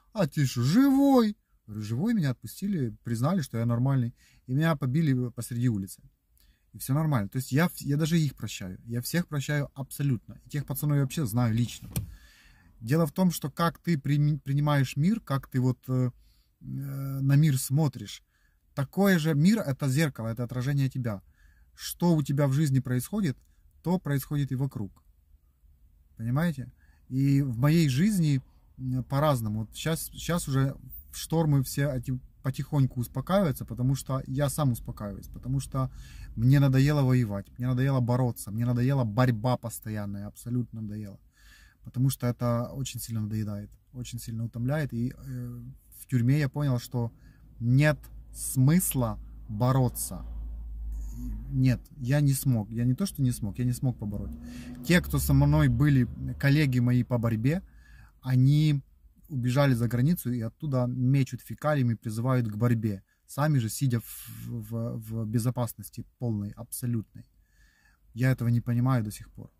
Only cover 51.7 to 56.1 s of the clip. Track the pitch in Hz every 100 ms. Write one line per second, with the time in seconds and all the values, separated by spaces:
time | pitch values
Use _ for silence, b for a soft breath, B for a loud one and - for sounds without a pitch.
51.7 | 120 - - 123 147 143 135 139 117 104
52.7 | 113 123 127 196 - 127 117 107 95 123
53.7 | 120 127 113 104 101 101 - B B B
54.7 | B - 175 - 143 - 139 143 156 143
55.7 | 117 147 135 120